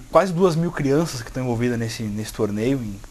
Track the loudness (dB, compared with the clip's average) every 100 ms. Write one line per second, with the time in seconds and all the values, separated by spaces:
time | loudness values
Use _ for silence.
0 | 2 4 4 4 4 4 0 0 2 2
1 | 2 -4 -8 -4 -2 0 0 0 -4 -4
2 | -4 -4 -6 -2 -2 0 0 0 -2 -10
3 | -8